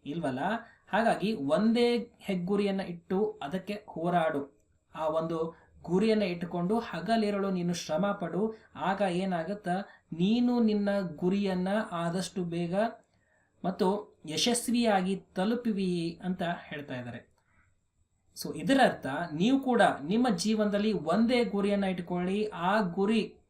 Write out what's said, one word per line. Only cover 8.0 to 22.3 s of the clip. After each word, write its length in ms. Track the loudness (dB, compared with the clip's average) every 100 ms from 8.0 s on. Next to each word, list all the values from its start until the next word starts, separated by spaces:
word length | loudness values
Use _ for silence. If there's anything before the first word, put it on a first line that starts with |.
| 0
ಪಡು, 440 | -2 -4 -2 -2 -4 -16 -6
ಆಗ 260 | -2 0
ಏನಾಗುತ್ತ, 680 | 0 0 -2 -2 -4 -6 -4 -4 -4 -16 _
ನೀನು 460 | 0 2 4 4 4
ನಿನ್ನ 300 | 4 4 2 0 -2 -2
ಗುರಿಯನ್ನ 520 | 0 2 0 0 0 -2 -2
ಆದಷ್ಟು 520 | -4 -2 -2 -4 -6
ಬೇಗ 320 | -4 -4 -2 0 -2 -4 _ _ _ _ _ _ -6
ಮತ್ತು 520 | 0 2 2 -4 _ -8
ಯಶಸ್ವಿಯಾಗಿ 960 | -2 2 0 0 2 4 4 2 -2 -4 -2
ತಲುಪುವಿ 840 | 0 0 0 0 0 0 -2 -4
ಅಂತ 180 | -4 -2
ಹೇಳ್ತಾ 540 | -2 -4 -8 -12 -8 -10
ಇದ್ದಾರೆ. 360 | -10 -12 -16 _ _ _ _ _ _ _ _ _ _ -12
So 140 | -10 -6
ಇದರರ್ಥ 480 | 2 6 6 4 -6 -4 -4
ನೀವು 260 | 2 4 4
ಕೂಡ 220 | 2 6 6 4
ನಿಮ್ಮ 260 | -2 2 2
ಜೀವನದಲ್ಲಿ 640 | 2 0 0 0 0 0
ಒಂದೇ 500 | 0 0 2 4 2
ಗುರಿಯನ್ನ 400 | 2 0 0 2
ಇಟ್ಕೊಳ್ಳಿ, 640 | 0 -2 -4 -2 0